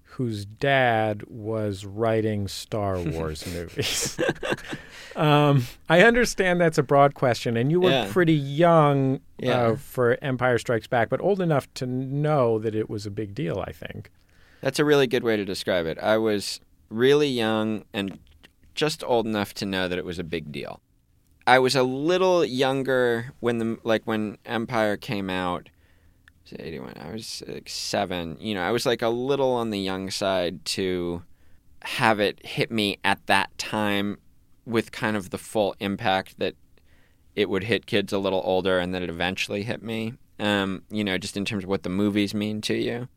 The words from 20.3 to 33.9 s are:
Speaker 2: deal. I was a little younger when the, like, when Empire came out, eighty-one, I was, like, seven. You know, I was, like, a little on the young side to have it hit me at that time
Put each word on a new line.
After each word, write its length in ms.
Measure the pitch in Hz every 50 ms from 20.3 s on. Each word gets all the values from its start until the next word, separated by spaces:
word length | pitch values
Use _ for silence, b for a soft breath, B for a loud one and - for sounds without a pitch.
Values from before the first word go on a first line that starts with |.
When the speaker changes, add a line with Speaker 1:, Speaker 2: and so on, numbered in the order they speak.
| 82 82 76 76
Speaker 2:
deal. 300 | 71 69 57 50 50 - _ _ _ _ _ _ _ _ _ _ _ _ _
I 140 | 120 127 131
was 160 | 127 127 127
a 80 | 139 127
little 600 | 131 131 135 147 165 180 185 185 185 180 175 156
younger 880 | 113 127 127 135 131 135 139 131 131 131 127 123 120 117 117 117 131 - -
when 200 | - 117 120 117
the, 180 | 113 113 113 - -
like, 180 | 117 113 107 -
when 340 | - 110 107 107 104 - - _
Empire 520 | - 120 113 117 - 120 113 110 104 101
came 320 | 95 - - 107 101 98 95
out, 400 | 92 92 92 90 87 80 - - b b b b b b b b b b b b _ _ _ - - -
eighty-one, 360 | - 80 82 67 64 64 - -
I 120 | - 78
was, 320 | 101 110 113 - - - -
like, 220 | - - - - -
seven. 680 | - - - - - 107 101 87 92 87 85 82 78 -
You 160 | - 110 107
know, 60 | 95
I 100 | 87 -
was, 140 | 117 120 -
like, 160 | 135 117 113
a 80 | 120 113
little 420 | 117 120 123 135 143 139 135 131
on 180 | 127 117 117 113
the 100 | 104 98
young 300 | 95 95 95 95 95 95
side 540 | - - 104 95 95 92 90 85 87 80 -
to 580 | - - - 98 92 92 90 87 87 85 85 - - - _ - - - - _ - - - -
have 360 | - - - 127 113 110 101
it 240 | 104 92 - - -
hit 260 | - - 147 127 -
me 260 | 113 110 104 101 - - -
at 220 | 98 98 - _
that 280 | - 101 98 95 - -
time 600 | - - - - 107 107 104